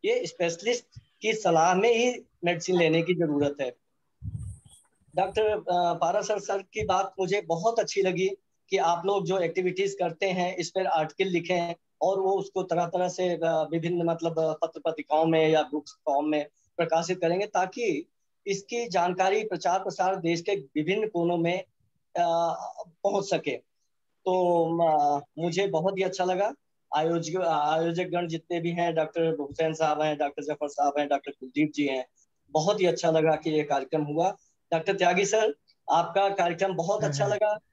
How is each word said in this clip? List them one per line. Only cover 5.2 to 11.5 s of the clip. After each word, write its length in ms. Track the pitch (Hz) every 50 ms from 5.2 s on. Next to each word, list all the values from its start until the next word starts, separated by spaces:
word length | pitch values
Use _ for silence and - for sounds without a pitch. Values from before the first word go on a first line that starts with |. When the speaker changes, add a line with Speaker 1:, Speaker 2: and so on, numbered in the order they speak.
| 190 196 - 220 220 214
Speaker 1:
अ, 140 | 214 - - 180
पारासर 680 | 180 175 175 170 170 170 175 160 180 208 185 - 214 196
सर 240 | 202 - 196 196
की 220 | 190 _ - 214 214
बात 300 | 185 185 185 196 - - -
मुझे 200 | 190 175 196 208
बहुत 380 | 180 160 165 165 190 233 233 233
अच्छी 240 | 196 - - 202
लगी 260 | 190 185 180 165 185 196 196 _ _ _ _ _ _ _
कि 60 | 190
आप 260 | 190 160 165 170 170 170
लोग 200 | 196 202 202 180
जो 120 | 160 190 190
activities 560 | 170 165 170 185 185 180 175 185 202 190 -
करते 360 | - 180 170 165 _ 196 190
हैं, 260 | 180 185 175 180 185
इस 140 | 180 165 -
पर 160 | _ 190 185
article 440 | 160 160 160 156 156 - - 190 190
लिखें 440 | 180 170 170 170